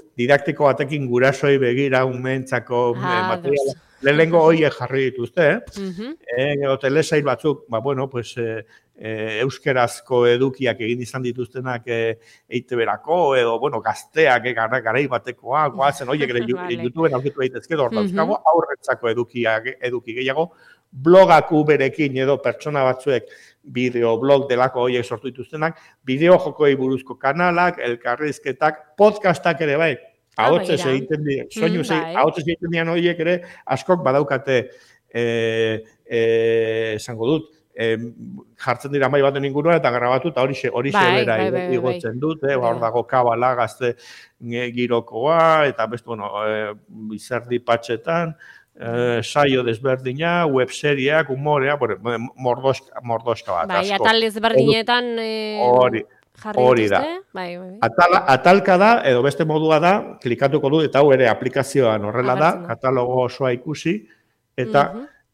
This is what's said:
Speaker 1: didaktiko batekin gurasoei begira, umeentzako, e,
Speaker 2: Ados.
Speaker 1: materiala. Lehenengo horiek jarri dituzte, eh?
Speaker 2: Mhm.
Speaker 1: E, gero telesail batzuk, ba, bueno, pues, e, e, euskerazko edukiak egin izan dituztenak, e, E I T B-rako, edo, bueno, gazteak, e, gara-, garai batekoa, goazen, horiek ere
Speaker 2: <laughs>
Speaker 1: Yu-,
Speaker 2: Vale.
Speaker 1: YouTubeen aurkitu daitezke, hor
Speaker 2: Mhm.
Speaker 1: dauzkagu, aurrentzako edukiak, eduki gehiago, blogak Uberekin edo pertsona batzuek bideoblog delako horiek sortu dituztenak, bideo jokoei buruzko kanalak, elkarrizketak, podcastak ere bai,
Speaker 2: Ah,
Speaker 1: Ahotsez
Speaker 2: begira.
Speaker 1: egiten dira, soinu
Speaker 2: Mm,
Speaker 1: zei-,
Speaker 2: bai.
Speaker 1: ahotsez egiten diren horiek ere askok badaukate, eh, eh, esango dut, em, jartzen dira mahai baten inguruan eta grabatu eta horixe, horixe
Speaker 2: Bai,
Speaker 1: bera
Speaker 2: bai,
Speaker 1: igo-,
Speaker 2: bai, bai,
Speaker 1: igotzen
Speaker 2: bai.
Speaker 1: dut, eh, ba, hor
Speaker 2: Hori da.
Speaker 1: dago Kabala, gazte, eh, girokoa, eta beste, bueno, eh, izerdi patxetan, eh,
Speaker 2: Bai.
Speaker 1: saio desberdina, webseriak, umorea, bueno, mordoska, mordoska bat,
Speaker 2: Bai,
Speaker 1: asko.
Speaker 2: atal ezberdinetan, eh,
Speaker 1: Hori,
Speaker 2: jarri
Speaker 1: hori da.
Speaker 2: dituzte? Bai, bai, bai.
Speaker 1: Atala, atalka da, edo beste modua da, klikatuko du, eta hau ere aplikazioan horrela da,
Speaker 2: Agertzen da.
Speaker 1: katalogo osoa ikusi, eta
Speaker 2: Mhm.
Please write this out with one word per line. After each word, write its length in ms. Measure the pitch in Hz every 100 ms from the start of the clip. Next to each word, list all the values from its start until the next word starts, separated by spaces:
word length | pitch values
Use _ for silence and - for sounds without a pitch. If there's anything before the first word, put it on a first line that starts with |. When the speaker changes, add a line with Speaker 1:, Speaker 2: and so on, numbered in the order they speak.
| - -
Speaker 1:
didaktiko 460 | 120 143 - 147 143
batekin 420 | 131 135 151 131
gurasoei 520 | 123 131 131 143 139
begira, 440 | 123 123 139 131 131
umeentzako, 880 | 123 131 131 131 123 117 120 123 120
e, 40 |
Speaker 2:
Ados. 280 | 180 180 185
Speaker 1:
materiala. 440 | 185 151 143 135 135 _ _
Lehenengo 380 | 139 151 165 170
horiek 340 | 160 165 147
jarri 380 | - 123 135 131
dituzte, 300 | 123 117 180 151
eh? 80 | 220 - 202
Speaker 2:
Mhm. 360 | 196 175 240 320 - 123
Speaker 1:
E, 180 | 143 143
gero 220 | 139 135
telesail 420 | 131 147 151 156
batzuk, 420 | 143 120 156 139 -
ba, 100 | 113
bueno, 300 | 135 131 131
pues, 260 | 123 107 -
e, 280 | 113 110 110 _ _ -
e, 380 | 110 110 110 110
euskerazko 840 | 135 - 151 127 120 - - 123 120
edukiak 520 | 120 135 131 123 113
egin 200 | 113 123
izan 200 | 120 131
dituztenak, 600 | 123 123 120 131 127 120 120
e, 320 | 117 113 110 _ _ -
E 80 | 120
I 40 |
T 120 | - 123
B-rako, 600 | 110 104 147 175 151 131
edo, 220 | 117 113
bueno, 200 | 139 113
gazteak, 640 | 110 104 - 156 151 123 120
e, 80 |
gara-, 280 | 113 113 127
garai 260 | 113 123 131
batekoa, 600 | 120 - 117 110 143 147
goazen, 380 | 113 139 139 127
horiek 200 | 147 127
ere 100 | 120
Speaker 2:
<laughs> 80 | 117
Speaker 1:
Yu-, 80 | 127
Speaker 2:
Vale. 180 | - 120
Speaker 1:
YouTubeen 300 | 123 160 160
aurkitu 260 | 127 139 139
daitezke, 360 | 131 123 - 160
hor 160 | 123
Speaker 2:
Mhm. 40 | 220
Speaker 1:
dauzkagu, 400 | 202 180 247 311 160
aurrentzako 640 | 165 - 139 - 123 117
edukiak, 680 | 113 120 123 110 110 123 -
eduki 320 | 123 120 117 117
gehiago, 360 | 131 139 170 _ _ _ _
blogak 600 | 127 156 185 180 156 139
Uberekin 640 | 156 151 139 135 131 147 131
edo 240 | 135 135
pertsona 420 | 131 - 151 147
batzuek 420 | 131 127 147 120 - - - _
bideoblog 840 | - 123 123 120 117 113 135 139 113
delako 320 | 123 127 127
horiek 240 | 123 123 113
sortu 220 | 117 131
dituztenak, 500 | 123 110 156 160 - - _
bideo 340 | 127 135 170 180
jokoei 360 | 156 - 147 131
buruzko 420 | 131 131 - 120
kanalak, 580 | 135 160 180 170 175 170
elkarrizketak, 1160 | 120 120 120 127 151 - 143 127 156 - - -
podcastak 640 | 208 208 190 - 175 165
ere 160 | 156 139
bai, 200 | 165 123 - _ _ -
Speaker 2:
Ah, 60 | 117
Speaker 1:
Ahotsez 300 | 170 175 143
Speaker 2:
begira. 140 | 135 135
Speaker 1:
egiten 280 | 131 151
dira, 220 | 147 135 123
soinu 280 | 220 170 175
Speaker 2:
Mm, 20 |
Speaker 1:
zei-, 180 | 131 160
Speaker 2:
bai. 140 | 160 180
Speaker 1:
ahotsez 280 | 147 175 160
egiten 240 | 165 170
diren 180 | 165 165
horiek 300 | 175 175 165
ere 220 | 160 175 175 - -
askok 380 | 131 - 180
badaukate, 640 | 135 135 143 131 - 127 - - _ _ _
eh, 720 | 113 117 117 113 113 113 110 110 _ -
eh, 880 | 117 113 113 113 113 113 110 113 107
esango 300 | - 113 117
dut, 220 | 156 - _ _ -
em, 380 | 113 113 117 117 120 131 - -
jartzen 340 | 135 120 139
dira 160 | 143 131
mahai 120 | 143
baten 220 | 139 139 139
inguruan 320 | 143 160 165
eta 120 | 139
grabatu 380 | 120 120 127 165
eta 120 | 127
horixe, 280 | 131 139 123
horixe 240 | 120 135 202
Speaker 2:
Bai, 180 | 180 190 117
Speaker 1:
bera 120 | 110
Speaker 2:
bai, 80 | 110
Speaker 1:
igo-, 40 |
Speaker 2:
bai, 120 | 127 -
bai, 80 | 123
Speaker 1:
igotzen 360 | 127 117 113
Speaker 2:
bai. 80 | 120
Speaker 1:
dut, 240 | 151 156
eh, 120 | 139 135
ba, 60 | 120
hor 40 |
Speaker 2:
Hori 60 | 117
da. 60 | 113
Speaker 1:
dago 160 | 120 -
Kabala, 480 | 131 120 117 127 123
gazte, 400 | 110 - 123 117 - - - _ 120
eh, 200 | 120 123 120
girokoa, 920 | 123 117 110 113 143 165 160 156 143
eta 200 | - 110
beste, 180 | 120 -
bueno, 220 | 110 101 104 107
eh, 280 | 107 107 107 _ 110 110
izerdi 460 | 107 - 120 120 120
patxetan, 760 | 120 117 - 113 - 165 165 - - - _ -
eh, 400 | 117 120 123 117
Speaker 2:
Bai. 80 |
Speaker 1:
saio 400 | 113 147 143 131
desberdina, 800 | 117 113 131 131 131 139 170 175 165
webseriak, 840 | 131 123 - 147 139 135 156 139
umorea, 460 | 131 147 147 135 143
bueno, 220 | 117 95 117 117 120 123
mordoska, 640 | 123 123 135 123 - -
mordoska 480 | 120 113 120 110 -
bat, 160 | 87 123
Speaker 2:
Bai, 240 | 190 196
Speaker 1:
asko. 120 | 196 220
Speaker 2:
atal 180 | 226
ezberdinetan, 800 | 220 208 220 - 220 220 226 240 240 226
eh, 400 | 220 220 214 214
Speaker 1:
Hori, 420 | 123 123 127 113 - _ _ _
Speaker 2:
jarri 180 | 107 113
Speaker 1:
hori 240 | 127 120 104
da. 100 | 95
Speaker 2:
dituzte? 260 | - 359 -
Bai, 240 | 190 175 175
bai, 120 | 185
bai. 80 | 202
Speaker 1:
Atala, 420 | 202 - 175 185 -
atalka 500 | 131 175 196 196 180
da, 240 | 208 233 139
edo 160 | 123
beste 240 | 139 139 160
modua 340 | 156 160 156
da, 380 | 170 208 - -
klikatuko 500 | 123 120 139 143 135
du, 120 | 160
eta 180 | 135 131
hau 120 | 147
ere 140 | 131 120
aplikazioan 720 | 107 127 139 123 143 117 107 101
horrela 300 | 120 127 131
da, 120 | 160
Speaker 2:
Agertzen 120 | 185
da. 40 | 170 -
Speaker 1:
katalogo 480 | 131 131 123 127
osoa 280 | 120 - 131
ikusi, 520 | 123 - 147 160 214 - _ _ _ _ -
eta 260 | 220 147 143
Speaker 2:
Mhm. 120 | 214 285 _ _